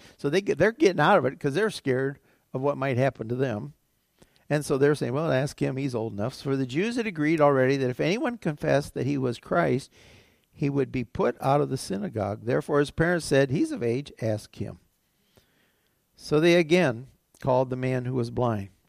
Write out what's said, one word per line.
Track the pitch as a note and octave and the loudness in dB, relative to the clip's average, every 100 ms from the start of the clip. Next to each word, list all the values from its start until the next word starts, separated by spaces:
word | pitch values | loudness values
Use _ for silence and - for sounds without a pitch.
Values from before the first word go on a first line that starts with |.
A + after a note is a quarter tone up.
| - _ | -18 _
So | C#3+ | -2
they | E3+ | 0
get, | G3+ C#3 | 0 2
they're | G3 | 2
getting | A3+ D#4 D#3 | 4 2 4
out | D#3 G3 | 4 4
of | B2+ | 2
it | - | -2
'cause | C#3+ | -2
they're | D3 G#3+ | 0 -2
scared | - C#3 B2+ C3+ C#3 _ _ _ | -2 -2 0 0 -6 _ _ _
of | C3 | -4
what | C#3 C#3+ | -2 -2
might | C3+ B2 | -2 0
happen | C3+ - A2+ | 0 -2 -6
to | B2 | -2
them. | C3+ G#2 C#3+ - _ _ _ _ _ _ _ | -2 -2 -8 -14 _ _ _ _ _ _ _
And | D3+ C#3 | -2 0
so | C#3 | 2
they're | C#3+ D3+ | 4 2
saying, | B2 | -2
"Well, | C3 D#3+ | -2 0
ask | C3 C#3 - | 0 -2 -2
him. | C#3+ C3+ | -4 -2
He's | C#3 | -4
old | A#2+ A2+ | -4 -4
enough." | G2 A2+ | -4 -6
So | - C#3+ | -6 -4
for | C3+ | -2
the | C3 | -2
Jews | C3+ A3 B3 | -2 -2 -2
had | A3 | -4
agreed | D#3+ D3+ D#3+ | -2 0 4
already | C#3+ C3+ B2+ C#3 | 4 6 4 2
that | B2+ | 0
if | B2 | 0
anyone | D3 G#3+ C#4+ A#3+ | -2 0 -2 -4
confessed | E3+ D3 D#3 C#3 D3 - | -6 -4 0 0 0 -4
that | B2+ | -2
he | C#3+ | -2
was | B2+ A#2 | -2 -4
Christ, | - F3 D#3 B2+ - _ - - _ _ _ | -4 0 2 0 -4 _ -20 -20 _ _ _
he | - C#3+ | -4 -2
would | C#3 C3 | 0 -2
be | C3 | -4
put | A#2 - A#2 - | -6 -2 -2 -2
out | C3+ C#3+ | 0 2
of | C#3 | 0
the | C3+ | -4
synagogue. | - F#3+ G3+ A2 G2+ G#2+ G#2+ | -6 -6 -6 -4 -4 -4 -2
Therefore | C#3+ - D3 | -4 0 0
his | C#3+ | 0
parents | - E3+ F3 - | 0 0 0 2
said, | C#3 C#3 | 2 2
"He's | C#3 D#4+ | 0 -2
of | C#4 | -2
age. | A#2 B2 C#3+ - | -2 -4 -6 -6
Ask | A2+ G#2+ - - | -4 -4 -6 -12
him." | G#2 - _ _ _ _ _ _ _ _ _ _ _ _ _ _ | -12 -12 _ _ _ _ _ _ _ _ _ _ _ _ _ _
So | - D3+ | -2 2
they | E3+ F3 | 6 4
again | D#3 F3 D#3 A2+ C3 _ _ _ | 4 4 2 0 -10 _ _ _
called | C3 B2+ C3 | 0 2 2
the | B2+ | -2
man | C3 B2+ B2 | -2 -2 -2
who | B2+ | -2
was | A#2 | -2
blind | A#2+ B2 G#2+ G2 _ | -2 -2 -2 -6 _